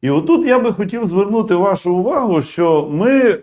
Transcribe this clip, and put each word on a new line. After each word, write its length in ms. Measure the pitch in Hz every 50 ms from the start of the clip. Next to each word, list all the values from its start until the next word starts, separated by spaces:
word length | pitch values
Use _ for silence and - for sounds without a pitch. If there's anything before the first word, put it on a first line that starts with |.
| -
І 80 | 131
отут 360 | 139 151 160 - 339 320 -
я 120 | 277 247 254
би 140 | 233 240 -
хотів 340 | - 208 190 226 233 233
звернути 480 | 190 165 185 202 202 214 226 220 220 190
вашу 400 | 175 185 196 190 165 - 175 180
увагу, 480 | 180 185 233 359 302 262 220 180 156 143
що 460 | - - - 175 165 160 151 151 151 147
ми 460 | 151 196 247 269 269 262 240 190 151